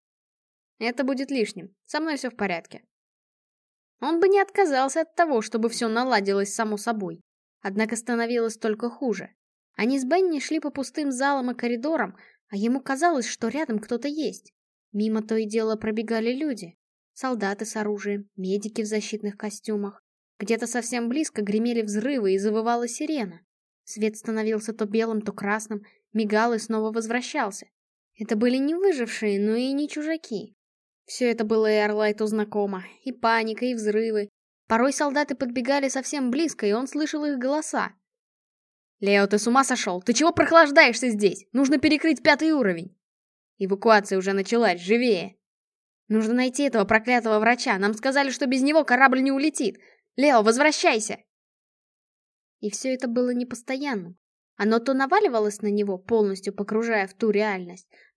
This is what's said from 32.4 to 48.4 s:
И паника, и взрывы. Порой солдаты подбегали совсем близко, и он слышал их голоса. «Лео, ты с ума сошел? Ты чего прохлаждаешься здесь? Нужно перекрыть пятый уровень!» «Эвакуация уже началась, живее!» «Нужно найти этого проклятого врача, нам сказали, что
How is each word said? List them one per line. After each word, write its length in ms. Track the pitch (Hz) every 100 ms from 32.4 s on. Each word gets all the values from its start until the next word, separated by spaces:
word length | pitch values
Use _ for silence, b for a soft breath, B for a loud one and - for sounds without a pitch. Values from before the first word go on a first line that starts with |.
| 208 208 202 190 185 -
И 80 | 262
паника, 540 | 247 226 226 220 220 247
и 80 |
взрывы. 560 | 233 214 208 226 214 208 _ _ _ -
Порой 260 | 226 262
солдаты 420 | 269 294 277 294 262
подбегали 540 | 254 240 247 277 269
совсем 420 | 269 254 294 254
близко, 340 | 262 330 - 208
и 60 |
он 160 | 214 269
слышал 380 | 294 302 302 294
их 120 | 269
голоса. 540 | 254 294 302 254 214 - _ _ _ _ _ _ _ _ _ _
«Лео, 280 | 202 202 202
ты 100 | 208
с 100 | 233
ума 160 | 262
сошел? 380 | 269 247 - 180
Ты 120 | 185
чего 180 | 226 320
прохлаждаешься 800 | 339 330 330 294 285 277 226 254
здесь? 360 | 208 202 - -
Нужно 260 | 240 269 285
перекрыть 460 | 311 302 320 262
пятый 280 | 311 285 320
уровень!» 440 | 302 214 170 185 - _ _ _ _ _ -
«Эвакуация 600 | 190 196 226 214 202 190
уже 140 | 190
началась, 460 | 196 190 233 220 175
живее!» 560 | 175 233 247 185 185 - _ _ _ _ _ _ -
«Нужно 260 | 214 220
найти 300 | 247 254 247
этого 220 | 285 233 190
проклятого 540 | 220 220 247 233 214
врача, 380 | 220 247 254 190
нам 160 | 202
сказали, 360 | 220 269 269 277
что 160 | 247